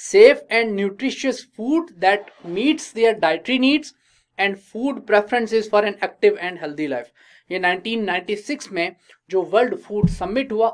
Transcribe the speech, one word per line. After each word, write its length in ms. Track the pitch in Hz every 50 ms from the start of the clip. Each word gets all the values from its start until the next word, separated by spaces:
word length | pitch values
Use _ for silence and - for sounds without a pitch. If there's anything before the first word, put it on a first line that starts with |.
safe 420 | - - - 196 214 262 285 - - -
and 260 | 220 226 226 220 202
nutritious 640 | 196 196 196 196 - 262 262 - - - 269 233 - - _ _
food 380 | - 220 254 302 330 330 - 185 170 185
that 260 | 190 202 202 - - - _ - 170 170 196
meets 320 | 247 294 311 311 - - -
their 220 | 226 226 226 214
dietary 440 | 208 - - 160 165 - - 254 254
needs 360 | 254 269 294 302 302 - - _ _ _ _ _ _ _ _ -
and 220 | 196 202 196 196
food 400 | - _ - 220 247 285 254 - -
preferences 680 | - 214 208 208 208 247 240 226 214 226 226 214 220 -
for 100 | 208 208 208
an 80 | 202 - 196
active 360 | 185 - _ - 202 202 170
and 220 | 175 180 180 165 160
healthy 260 | 151 143 151 156 143 131
life। 180 | 120 117 - _ _ _ _ _ _ _ -
ये 80 | 180 185
नाइनटीन 460 | 185 175 180 185 - 220 233 226 214
नाइंटी 320 | 185 175 180 180 - 208
सिक्स 340 | 202 - - 285 - - - 202
में 220 | 175 170 185 175 _ _ _ _ _ _ -
जो 120 | 180 190 175 156 185
वर्ल्ड 220 | 226 247 240 190
फूड 320 | - - - 208 208 208 175
समिट 420 | 170 - 185 185 208 262 269 269 214
हुआ 160 | 214 226 226